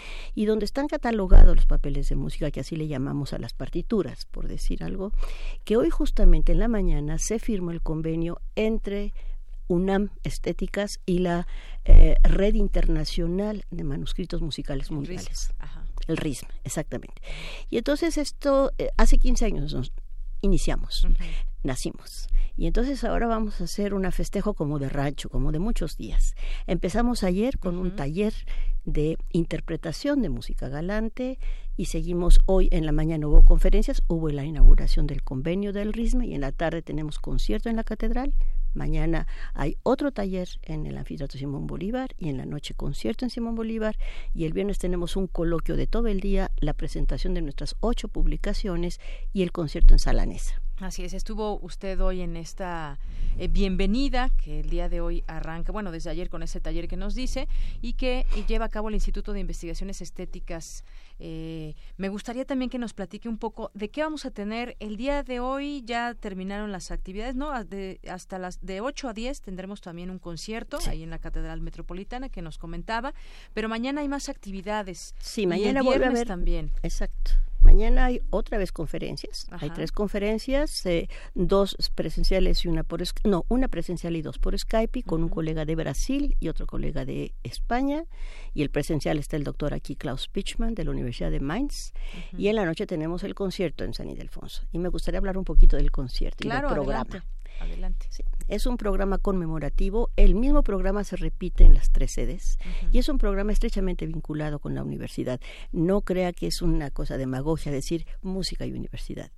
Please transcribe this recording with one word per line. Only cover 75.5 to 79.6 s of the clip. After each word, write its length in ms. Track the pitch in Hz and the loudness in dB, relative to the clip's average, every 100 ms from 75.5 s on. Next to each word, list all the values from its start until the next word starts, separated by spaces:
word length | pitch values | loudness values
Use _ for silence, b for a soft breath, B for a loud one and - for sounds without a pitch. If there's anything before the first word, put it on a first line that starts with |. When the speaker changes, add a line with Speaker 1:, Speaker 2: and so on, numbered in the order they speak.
| 170 208 269 | 0 0 0
Speaker 1:
vuelve 220 | 254 269 254 | 2 2 0
a 40 | |
Speaker 2:
viernes 100 | 240 | -2
Speaker 1:
haber 60 | 233 | -4
Speaker 2:
también. 440 | 180 - 170 151 - | -2 0 0 -2 -4
Speaker 1:
Exacto. 520 | 170 - 202 - - - - - | -2 -2 -4 -2 4 4 4 10
Mañana 440 | - 208 226 254 254 | 12 12 10 6 4
hay 160 | 247 - | 2 -2
otra 260 | 196 - 226 | -2 -2 -4
vez 140 | 185 | -4
conferencias. 760 | - 151 165 151 139 - - - | -6 -6 -6 -8 -8 -10 -12 -12
Hay 160 | - | -8